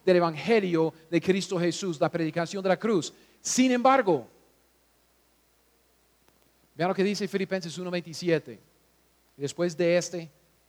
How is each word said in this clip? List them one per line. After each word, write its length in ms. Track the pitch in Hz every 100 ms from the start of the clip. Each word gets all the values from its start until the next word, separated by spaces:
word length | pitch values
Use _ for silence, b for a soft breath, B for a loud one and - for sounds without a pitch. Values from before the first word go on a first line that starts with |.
del 140 | - 180
evangelio 760 | 170 151 156 226 190 165 160 B -
de 100 | 170
Cristo 400 | 175 190 185 185
Jesús, 400 | 175 160 196 151
la 80 | 165
predicación 540 | 170 160 165 165 196
de 80 | 185
la 80 | 180
cruz. 340 | 220 202 - b b b
Sin 280 | - - 254
embargo, 560 | 247 254 269 202 151 113 _ _ _ _ _ _ _ _ _ _ _ _ _ _ _ _ _ _ _ _ _ _ _ _
vean 140 | - 170
lo 60 |
que 100 | 190
dice 240 | 190 202 202
Filipenses 480 | 196 185 190 175 151
uno 140 | 180
veintisiete. 680 | 175 175 151 175 160 135 110 _ _ _ _ _ _ _ -
Después 400 | 139 - 175 156
de 220 | 175 175
este, 320 | 170 180 165 _ _ _